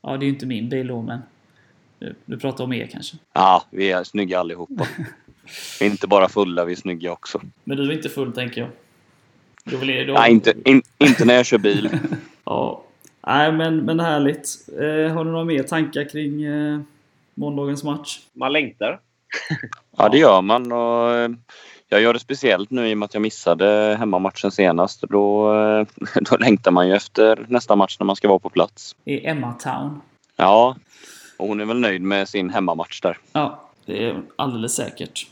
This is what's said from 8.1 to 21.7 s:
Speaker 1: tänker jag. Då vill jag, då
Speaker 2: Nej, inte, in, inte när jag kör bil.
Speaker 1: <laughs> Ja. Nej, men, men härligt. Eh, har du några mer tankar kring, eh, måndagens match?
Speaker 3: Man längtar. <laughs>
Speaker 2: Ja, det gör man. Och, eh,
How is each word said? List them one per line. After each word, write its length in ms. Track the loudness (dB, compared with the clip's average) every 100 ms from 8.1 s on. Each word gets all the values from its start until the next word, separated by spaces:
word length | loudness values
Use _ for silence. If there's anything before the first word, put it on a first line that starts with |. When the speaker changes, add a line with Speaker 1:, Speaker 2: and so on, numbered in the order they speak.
| -8 -8
Speaker 1:
tänker 280 | -6 -8 -8
jag. 100 | -12 -14 _ _ _ _ _ _ _ _
Då 120 | -10 -6
vill 120 | -2
jag, 180 | -2 0
då 60 |
Speaker 2:
Nej, 200 | 4 8
inte, 220 | 8 6 2
in, 180 | 4 4 2 _
inte 260 | 4 6
när 100 | 6
jag 120 | 6 4
kör 120 | 2
bil. 320 | 2 0 0 -4 -6 -8
Speaker 1:
<laughs> 260 | -12 _
Ja. 380 | -6 -4 -4 -8 -16 _ _ _ -2
Nej, 260 | 2 2
men, 260 | 2 0 0
men 220 | 0 0
härligt. 680 | 0 2 0 -2 -10 -14 -14 -6
Eh, 320 | -2 0 0
har 100 | -2
du 60 | -4
några 140 | -4
mer 180 | -2 -2
tankar 460 | -2 -2 -2 -4 -6
kring, 340 | -6 -6 -6
eh, 360 | -6 -4 -4 -6 -8 _ _ _ _
måndagens 500 | -10 -6 -4 -4 -6
match? 360 | -6 -8 -8 -16 _
Speaker 3:
Man 200 | -6 -2
längtar. 480 | -2 -4 -6 -6 -6 _ _ _ -14 -8
<laughs> 460 | -8 -8 -18 _ 0
Speaker 2:
Ja, 120 | 4
det 100 | 6
gör 240 | 6 6
man. 300 | 4 0 0
Och, 380 | -2 -2 0 0
eh, 180 | 0 -2 -6 _ -20 -20